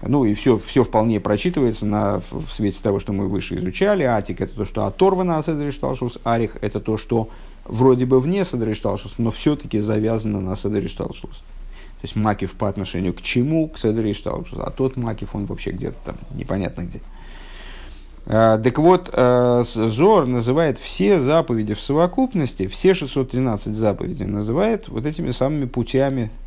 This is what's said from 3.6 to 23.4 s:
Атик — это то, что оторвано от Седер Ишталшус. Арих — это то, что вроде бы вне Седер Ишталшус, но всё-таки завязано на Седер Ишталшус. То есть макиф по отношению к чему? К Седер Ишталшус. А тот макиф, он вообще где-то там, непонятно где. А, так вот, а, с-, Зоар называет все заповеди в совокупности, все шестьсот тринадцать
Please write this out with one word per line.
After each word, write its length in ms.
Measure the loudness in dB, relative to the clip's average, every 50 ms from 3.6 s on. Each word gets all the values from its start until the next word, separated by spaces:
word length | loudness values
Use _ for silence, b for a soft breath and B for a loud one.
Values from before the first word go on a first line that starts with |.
| -4 -4 0 0 2 2 2 2 2
Атик — 380 | 2 2 0 0 -2 -4 -4
это 140 | -4 -6 -4
то, 100 | -6 -6
что 200 | -6 -4 -2 -2
оторвано 520 | -2 2 4 4 4 4 4 0 0 0 0
от 80 | 0
Седер 240 | -2 -2 -2 -2 -4
Ишталшус. 480 | -4 -4 -4 -4 -2 -2 -4 -6 -6 -4 -2
Арих — 340 | 0 0 2 0 -2 -2 -4
это 180 | -6 -4 -4 -4
то, 180 | -2 -2 -2 -4
что 320 | -2 0 0 0 0 0 B B B B B B B
вроде 440 | -8 0 4 6 6 6 6 4 4
бы 120 | 4 4
вне 240 | 4 4 0 0 0
Седер 280 | 0 -2 -2 -2 -2
Ишталшус, 480 | -2 -2 -2 -2 -2 -2 -6 -10 -4 -2
но 100 | -2 -2
всё-таки 500 | -2 2 2 2 2 2 -2 -2 -2 0
завязано 600 | 0 2 2 2 2 2 0 0 0 -2 -2 -2
на 140 | -2 -2 -4
Седер 280 | -2 -2 -2 -2 0 -2
Ишталшус. 600 | -2 -6 -6 -8 -8 -8 -10 -14 -14 -14 -14 -16 -16 -16 -14 B B B B B B B B
То 60 | -12 -6
есть 100 | -2 0
макиф 360 | 2 2 2 0 -2 -6 -4
по 120 | -2 -2 -2
отношению 460 | -2 -4 -6 -4 -4 -2 -2 -2 -2
к 80 | -4
чему? 460 | -4 -2 0 2 2 2 2 2 0 0
К 120 | -4 -2
Седер 260 | 0 0 2 2 0 -2
Ишталшус. 480 | -2 -4 -4 -6 -6 -6 -8 -8 -8 -8
А 100 | -8 -8
тот 280 | -2 -2 -2 -2 0 -2
макиф, 360 | -4 -4 -4 -6 -8 -8 -6
он 120 | -6 -6
вообще 260 | -6 -6 -8 -6 -6
где-то 240 | -6 -4 -6 -8 -8 -8 -12
там, 120 | -12 -12 -12 -12 -12 -10
непонятно 460 | -10 -6 -4 -2 -2 -2 -4 -4 -6
где. 200 | -10 -8 -10 -12 -14 -14 B B B B B B B B B B B B B B B B B B B B B B -8 -2
А, 320 | 2 4 6 6 6 6
так 180 | 4 2 2 6
вот, 320 | 6 6 6 6 4 -2 2
а, 500 | 4 4 6 6 6 6 6 4 4 2
с-, 260 | 0 0 0 0 0
Зоар 380 | 2 4 6 6 6 6 4 4
называет 500 | 0 0 0 2 2 2 2 2 0 -2
все 420 | -6 -10 -4 0 2 4 4 4
заповеди 540 | 4 4 4 4 4 2 0 -2 0 -2 -2
в 80 | -4
совокупности, 840 | -2 -2 2 2 2 2 2 0 0 0 2 0 -2 -2 -2 -4 -6 -6
все 260 | -4 2 4 4 4
шестьсот 380 | 4 0 -4 -2 -2 -2 0
тринадцать 440 | 0 0